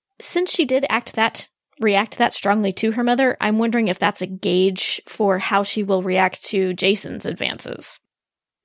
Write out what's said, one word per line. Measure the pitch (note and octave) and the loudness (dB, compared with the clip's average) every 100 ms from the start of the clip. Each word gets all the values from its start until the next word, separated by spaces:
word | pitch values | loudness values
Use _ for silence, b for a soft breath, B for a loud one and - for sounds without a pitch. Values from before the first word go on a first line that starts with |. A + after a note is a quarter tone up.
| _ - | _ -10
Since | - E4+ F4+ | -4 -2 0
she | - | 0
did | C4 C4 B3+ | 0 0 0
act | B3 - | -2 -4
that, | - A3 - - _ _ - | -2 -2 -2 -12 _ _ -2
react | A3+ G3 A3 - | 2 2 0 0
that | A#3+ | 0
strongly | - G3+ G#3 G3+ | 0 0 2 0
to | F#3 A3 | 0 0
her | A3 | 2
mother, | A#3+ A#3+ C4 - | 2 2 2 2
I'm | G#3 A3 | 2 2
wondering | A3+ A#3 G#3+ | 2 2 0
if | F#3 | 2
that's | - - | 0 0
a | F#3+ | -4
gauge | F#3 - F3+ F#3+ F#3 - - - | -4 0 4 4 2 -4 -6 -8
for | - G3+ F#3 | -2 2 2
how | - G3+ | 0 0
she | G3+ G#3+ | 0 -2
will | G3 F#3+ | 0 0
react | F#3 F#3 F#3+ - - | 2 2 2 -2 -4
to | G3 F#3 | 0 0
Jason's | F3+ F#3+ G#3 - - - | 0 0 0 -2 -8 -8
advances. | - - - - - - - _ _ _ _ _ _ | -4 -6 -6 -8 -10 -10 -12 _ _ _ _ _ _